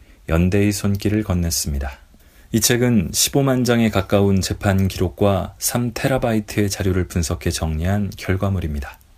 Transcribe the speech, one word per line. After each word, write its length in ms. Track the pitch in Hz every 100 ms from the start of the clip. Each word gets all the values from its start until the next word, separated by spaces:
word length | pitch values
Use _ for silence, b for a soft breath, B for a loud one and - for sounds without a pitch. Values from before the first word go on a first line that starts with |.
| b b -
연대의 440 | 82 90 101 101
손길을 500 | 104 101 101 101 104
건넸습니다. 680 | 107 90 85 - - 71 67 - - b b b b
이 100 | 113
책은 500 | - 120 123 117 78
십오만 500 | - - 143 139 127
장에 260 | 123 117 113
가까운 500 | 101 95 101 101 98
재판 480 | 92 104 104 95 95
기록과 640 | - 90 - 104 95 85 -
삼 340 | - 120 120
테라바이트의 800 | 110 139 131 123 110 107 - 104
자료를 360 | - 95 92 90
분석해 440 | 92 82 85 90
정리한 600 | - 80 78 85 101 101 -
결과물입니다. 800 | - 95 98 95 85 73 69 - _